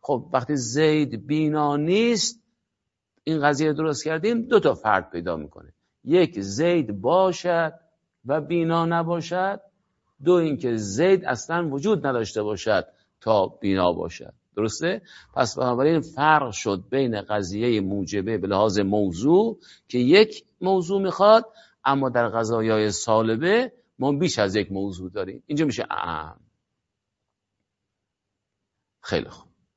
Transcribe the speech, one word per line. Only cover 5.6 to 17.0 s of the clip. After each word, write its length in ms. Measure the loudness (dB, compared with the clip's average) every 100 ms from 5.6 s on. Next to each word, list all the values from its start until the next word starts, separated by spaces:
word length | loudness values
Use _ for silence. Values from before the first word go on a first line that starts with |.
| -20 _ _ _
یک 360 | 0 2 2 -2
زید 640 | -8 -2 0 0 -2 -4
باشد 720 | 0 2 2 0 -2 -2 -2 -6 _ _ _ _ -4
و 160 | -4
بینا 440 | 0 -2 2 2 2
نباشد، 760 | 0 -2 -4 -4 -4 -2 -4 _ _ _ _ _ _
دو 100 | 4
اینکه 420 | 4 4 0 -2 -2
زید 500 | -4 0 4 4 2
اصلاً 440 | -4 -2 -4 -2
وجود 380 | -4 0 0 0
نداشته 360 | -2 -2 -4
باشد 440 | -4 -4 0 0 0 _ _ _
تا 260 | 2 2 2
بینا 460 | -2 -2 2 2
باشد. 400 | 0 -6 -10 -20 _ _ -4
درسته؟ 460 | -4 -2 -4 -6 -10 -20 -12 -2
پس 220 | -2 0
بنابراین 440 | -2 0 2 0
فرق 500 | -2 -2 2 2 2
شد 320 | -6 -4 -4 -4
بین 320 | -2